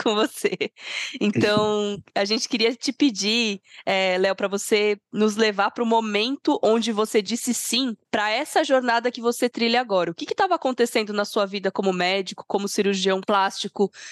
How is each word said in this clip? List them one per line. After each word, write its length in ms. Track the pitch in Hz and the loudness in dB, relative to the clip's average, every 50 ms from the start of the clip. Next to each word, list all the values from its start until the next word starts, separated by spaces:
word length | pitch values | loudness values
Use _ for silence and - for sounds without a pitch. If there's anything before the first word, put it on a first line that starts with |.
| - | 0
com 120 | 247 214 | 0 2
você. 420 | 208 220 - - - - - - - - - _ - - - - - - - - 277 | 2 0 -2 -2 -2 -2 -2 -2 -2 -6 -8 _ -12 -14 -12 -10 -8 -8 -8 -6 -2
Então, 840 | - 208 208 - 214 208 208 208 214 214 214 208 208 208 202 196 - - - | -2 -2 0 2 2 2 2 2 2 2 0 0 -2 -4 -4 -6 -10 -8 -4
a 100 | 190 202 | -4 -2
gente 240 | 196 220 254 - - | -2 -2 -4 -4 -4
queria 260 | - 226 220 226 262 | -2 0 0 0 0
te 160 | - - - 254 | -2 -4 -6 0
pedir, 680 | - 294 285 214 185 185 208 220 233 240 220 202 185 _ _ - - - | 2 2 2 2 0 -2 0 0 0 0 -2 -2 -6 _ _ -20 -10 -4
é, 320 | - 190 190 190 190 180 | -2 0 2 2 2 2
Léo, 180 | 180 190 196 190 | 2 2 0 0
pra 140 | - 202 196 | 0 -2 -2
você 480 | 190 196 - - 226 208 208 208 208 202 _ _ - | -2 -4 -2 2 2 2 4 2 0 -2 _ _ -2
nos 240 | 202 214 214 208 | 2 2 2 2
levar 340 | 208 226 214 208 190 196 220 - | 2 2 2 2 2 0 0 0
pro 120 | - 240 | -2 0
momento 760 | 226 226 226 226 214 208 202 214 247 277 285 - - 294 - - | 2 2 2 2 2 0 0 0 0 -2 -2 2 2 2 4 4
onde 300 | 208 220 233 220 226 220 | 4 4 4 2 0 0
você 280 | 202 214 214 - 226 | 0 0 0 2 0
disse 320 | 202 180 214 240 - - 233 | 0 0 -4 -4 -2 -2 -4
sim 420 | - - - - 262 269 254 214 - _ _ | -4 -4 -4 -2 -2 -2 -2 -4 -6 _ _
pra 200 | - 226 208 214 | -2 -2 0 0
essa 340 | 214 247 302 - - - 311 | 0 -2 -2 0 0 0 2
jornada 460 | 294 269 262 247 247 226 233 233 247 | 4 2 2 4 4 0 2 0 -2
que 100 | 233 254 | -4 -2
você 300 | 226 233 240 - 262 247 | -2 -2 0 0 0 -2
trilha 320 | - - 233 233 233 240 254 | 0 0 0 2 2 0 0
agora. 280 | 233 202 185 175 170 | 2 0 0 0 0
O 40 | 170 | -4
que 100 | - 294 | -6 -6
que 100 | - - | -6 -2
tava 200 | - 415 370 349 | 0 0 0 0
acontecendo 580 | 320 - 269 254 - 240 240 - 233 214 196 208 | 0 0 -2 0 0 0 0 0 -2 -2 -2 -2
na 140 | 208 208 | -2 -2
sua 180 | - - 226 202 | -2 0 -2 -2
vida 260 | 196 196 202 190 196 | -2 -2 -4 -4 -4
como 220 | - - 196 190 185 | -2 0 0 0 0
médico, 500 | 180 180 180 190 196 196 185 - - - - | 0 0 0 0 -2 -2 -6 -8 -14 -10 -4
como 180 | - 202 202 | -4 -2 -2
cirurgião 540 | 202 - - 202 196 196 190 185 190 190 190 | -2 -2 0 0 0 0 0 0 0 0 0
plástico? 720 | 190 - 214 196 190 196 - - - 196 - - 202 190 - - - - | 0 0 2 2 2 0 -2 -4 -8 -8 -2 -2 -2 -2 -2 -8 -20 -14